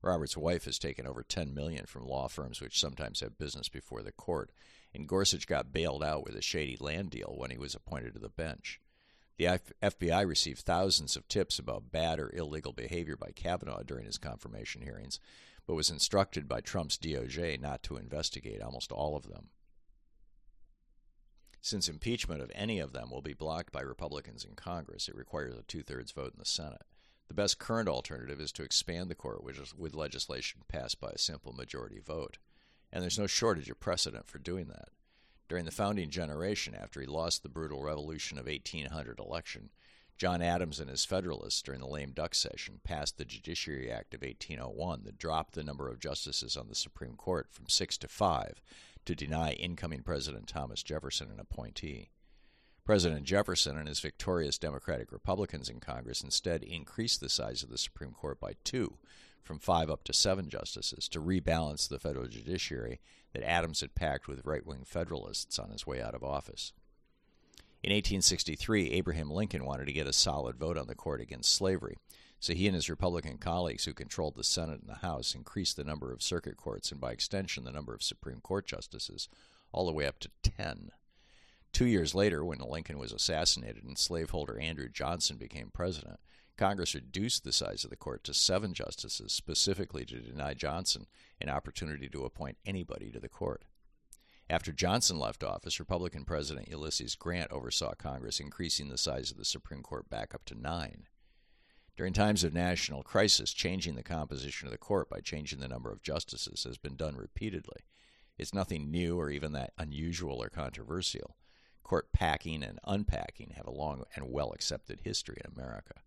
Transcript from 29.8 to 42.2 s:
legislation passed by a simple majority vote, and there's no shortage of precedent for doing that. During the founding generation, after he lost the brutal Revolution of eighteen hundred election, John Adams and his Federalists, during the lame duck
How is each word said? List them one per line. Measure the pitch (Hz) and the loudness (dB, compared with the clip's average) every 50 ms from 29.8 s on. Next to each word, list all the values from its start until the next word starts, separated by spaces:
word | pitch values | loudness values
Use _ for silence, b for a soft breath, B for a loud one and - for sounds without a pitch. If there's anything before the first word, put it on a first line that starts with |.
| 87 78 71 | -6 -6 -2
legislation | 78 76 73 - 69 - - 67 65 - - - - - | -2 -4 -2 -2 -4 -4 -4 -4 -4 -4 -4 -6 -8 -10
passed | _ - 73 64 60 - - | _ -6 -6 -4 -4 -6 -4
by | - 53 | -4 -6
a | 50 | -2
simple | - - - 78 69 - 67 60 | 0 0 0 0 -4 -10 -12 -10
majority | 64 64 - - 67 58 50 50 50 | -10 -10 -8 -6 -8 -8 -8 -10 -14
vote, | - - 78 82 69 - - - b b b b b b b b b b - | -8 -6 -4 -4 -4 -6 -8 -16 b b b b b b b b b b -4
and | 87 | -2
there's | 90 87 - | 0 0 2
no | 104 101 | 2 2
shortage | 98 - - 120 117 98 80 69 62 | 4 4 4 6 6 4 4 0 -6
of | - _ | -10 _
precedent | - - 90 87 - - - 55 - | -2 0 2 2 2 0 -2 -8 -12
for | - - | -12 -14
doing | - - - 87 95 85 | -10 -6 -4 -4 -4 -4
that. | - - - - - _ _ b b b b b b b b b _ | -6 -10 -14 -16 -18 _ _ b b b b b b b b b _
During | 85 90 85 | -2 -2 -2
the | 80 | -2
founding | 78 - 104 101 107 101 87 76 | 0 2 2 2 4 2 0 0
generation, | 71 90 85 76 73 76 85 98 104 - - 69 55 50 | 0 -2 -2 -2 0 0 0 0 0 0 -2 -4 -6 -10
after | 50 - - - | -10 -10 -8 -8
he | 67 | -6
lost | 65 71 80 82 85 - - | -2 0 0 2 2 0 0
the | - 78 | -2 -6
brutal | 65 78 80 76 73 67 | -6 -6 -4 -4 -4 -2
Revolution | 69 73 78 73 73 78 80 76 - - 78 | -2 -2 -2 -2 -2 -4 -4 -4 -4 -6 -6
of | 69 62 | -6 -4
eighteen | 65 76 69 - - - 80 71 | -4 -4 -4 -4 -6 -6 -6 -6
hundred | 65 73 78 69 58 58 | -4 -4 -6 -6 -6 -8
election, | 50 50 50 67 82 - - - - 52 53 b b b b b b b b b | -10 -6 -4 -4 -4 -4 -6 -10 -10 -12 -16 b b b b b b b b b
John | - - 90 90 87 | 0 2 2 4 4
Adams | 85 87 87 90 90 80 76 76 | 4 4 4 4 2 0 -2 -6
and | 73 67 | -6 -4
his | 65 69 - | 0 0 0
Federalists, | - 95 92 92 87 78 50 50 - - - | 2 2 0 2 0 -4 -4 -2 0 0 0
during | - 69 69 65 | 0 -2 -8 -8
the | 65 | -6
lame | 65 73 73 71 69 | -6 -4 -4 -4 -4
duck | 64 - | -2 -2